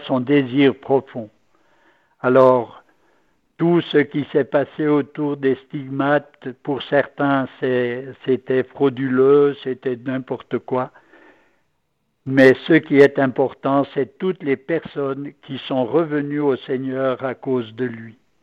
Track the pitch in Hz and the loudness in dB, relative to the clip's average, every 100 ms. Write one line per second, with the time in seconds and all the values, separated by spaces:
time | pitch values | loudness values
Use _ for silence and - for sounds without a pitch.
0 | - 131 120 147 131 131 139 113 - 135 | 2 -4 0 0 0 2 2 2 0 -2
1 | - 123 107 _ _ _ _ _ _ _ | -2 -12 -14 _ _ _ _ _ _ _
2 | _ _ 127 127 131 127 113 - _ _ | _ _ 0 4 6 4 0 -12 _ _
3 | _ _ _ _ _ - 165 175 - 147 | _ _ _ _ _ -4 0 0 2 0
4 | 147 151 135 151 135 147 131 - 156 147 | 0 -2 -4 -2 0 -2 -2 -4 0 0
5 | 139 - 147 143 135 127 - 151 131 139 | -2 -6 -6 -2 -2 -2 -6 -14 -10 -4
6 | 139 147 143 _ 135 123 - 131 - 143 | 0 0 -2 _ -16 -14 -8 -8 -2 -2
7 | - - 143 139 127 - 135 127 120 123 | -2 -2 -2 -2 -4 -6 -4 -2 -2 -6
8 | 135 120 - 127 - 131 123 - 139 127 | -10 -12 -4 -2 0 -2 -2 0 -2 0
9 | 135 127 135 143 143 139 135 123 135 120 | -2 2 4 6 4 0 -8 -8 -6 -8
10 | 127 131 127 120 - 120 - 127 127 _ | -6 -8 -8 -10 -6 -8 -4 -6 -6 _
11 | _ _ _ _ _ _ _ _ _ _ | _ _ _ _ _ _ _ _ _ _
12 | _ _ - 135 131 127 - 160 151 143 | _ _ -4 6 6 6 4 2 4 6
13 | 139 143 135 123 131 - 143 139 135 - | 6 6 -2 0 -2 -2 -2 0 -2 -4
14 | 131 - 185 185 147 131 - 165 - 151 | -6 -4 -6 -4 -4 -4 -2 -6 -6 -8
15 | 139 139 143 143 - 131 - 135 120 139 | -6 -6 -10 -16 -14 -12 -6 -4 0 0
16 | 165 147 143 147 147 127 - 131 131 131 | 0 -2 -4 -2 -2 -2 -4 -6 -6 -4
17 | 135 123 131 117 - 127 110 113 127 113 | -4 -4 -6 -8 -4 -4 -4 -8 -8 -8
18 | 113 107 _ _ | -18 -20 _ _